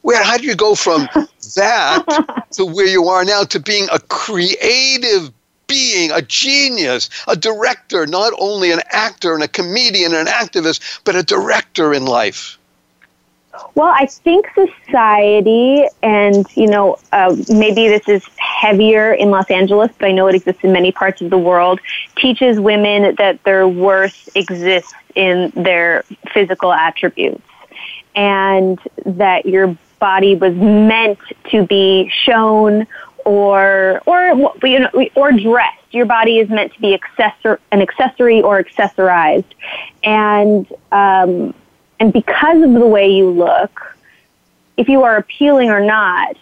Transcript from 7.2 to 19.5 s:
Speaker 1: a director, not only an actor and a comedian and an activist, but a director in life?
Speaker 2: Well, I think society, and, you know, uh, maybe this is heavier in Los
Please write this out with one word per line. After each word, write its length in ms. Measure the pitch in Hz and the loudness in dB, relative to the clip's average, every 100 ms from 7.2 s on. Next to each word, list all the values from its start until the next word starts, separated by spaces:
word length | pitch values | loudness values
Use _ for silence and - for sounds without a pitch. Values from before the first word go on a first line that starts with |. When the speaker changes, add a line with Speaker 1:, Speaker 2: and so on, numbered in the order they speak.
| - | -6
Speaker 1:
a 80 | 165 | -4
director, 680 | 214 214 247 240 _ 196 151 | -4 -4 -6 -6 _ -6 -4
not 260 | 175 220 - | -4 -4 -4
only 340 | 202 208 180 | -6 -2 -2
an 80 | 170 - | -2 -4
actor 440 | 185 220 - 175 | -6 -6 -6 -4
and 80 | 160 | -4
a 60 | 151 | -6
comedian 680 | - 175 214 240 190 170 | -6 -6 -4 -4 -2 -2
and 120 | 165 165 | -2 -2
an 80 | |
activist, 680 | 240 220 190 160 156 - - | -4 -4 -4 -4 -6 -10 -8
but 100 | - | -4
a 80 | 180 | -4
director 720 | 165 196 208 226 - - 156 | -2 -4 -2 -4 -4 -4 -2
in 140 | 143 131 | -2 -2
life? 520 | 120 104 - - - _ _ _ _ _ _ _ _ _ - - | -2 -2 -6 -18 -20 _ _ _ _ _ _ _ _ _ -20 -6
Speaker 2:
Well, 180 | - 330 | -2 0
I 120 | 277 269 | 0 -2
think 420 | - 339 359 - | -4 0 0 0
society, 1300 | - 381 - - 262 220 208 208 208 202 226 247 277 277 _ | 0 0 -2 -4 0 2 2 4 2 2 2 2 2 0 _
and, 440 | 220 208 202 202 190 - | -2 2 2 2 0 0
you 100 | 220 | 2
know, 300 | 208 196 - _ | 2 0 -2 _
uh, 240 | 202 185 - - | 0 0 0 0
maybe 380 | 220 214 202 226 | 0 2 2 2
this 200 | 208 208 | 2 0
is 160 | 202 - - | -2 -2 -12
heavier 760 | - - 214 202 214 220 214 | -10 -4 0 2 2 2 2
in 180 | 214 202 | 0 2
Los 200 | 196 190 | 0 0